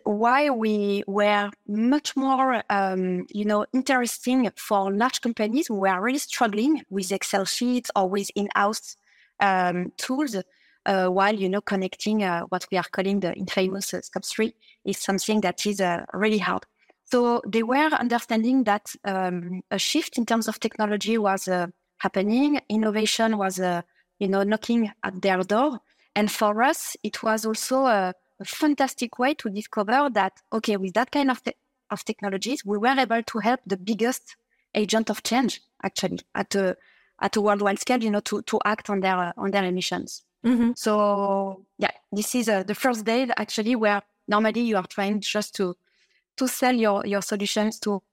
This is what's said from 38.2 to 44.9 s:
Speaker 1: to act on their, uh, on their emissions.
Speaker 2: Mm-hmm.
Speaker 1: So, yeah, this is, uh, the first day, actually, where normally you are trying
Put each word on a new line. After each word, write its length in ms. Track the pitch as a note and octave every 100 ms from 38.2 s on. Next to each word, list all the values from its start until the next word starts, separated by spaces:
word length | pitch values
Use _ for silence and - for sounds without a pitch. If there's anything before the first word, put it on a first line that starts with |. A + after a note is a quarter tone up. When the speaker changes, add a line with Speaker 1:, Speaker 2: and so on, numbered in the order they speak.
| - G#3
Speaker 1:
to 160 | - G#3+ -
act 240 | G#3+ -
on 100 | G3
their, 180 | F#3+ F#3
uh, 140 | F3 -
on 140 | G3
their 120 | G3+
emissions. 600 | F#3 F#3 - F3 - - _ _ A#3
Speaker 2:
Mm-hmm. 260 | B3 A#3 B3
Speaker 1:
So, 880 | A3+ G#3 G#3 G3+ G3+ G3 G3 F#3+ - -
yeah, 140 | G#3 - _
this 240 | G3 G#3+ B3+
is, 140 | A3+
uh, 140 | G3+
the 120 | F#3+ G#3
first 300 | C4 A#3 G#3+
day, 220 | A#3 C4 -
actually, 380 | G#3+ - G#3+ B3
where 260 | G#3+ G3+ - _ -
normally 340 | G#3 A3 A3
you 160 | A#3+ G3+
are 100 |
trying 340 | F3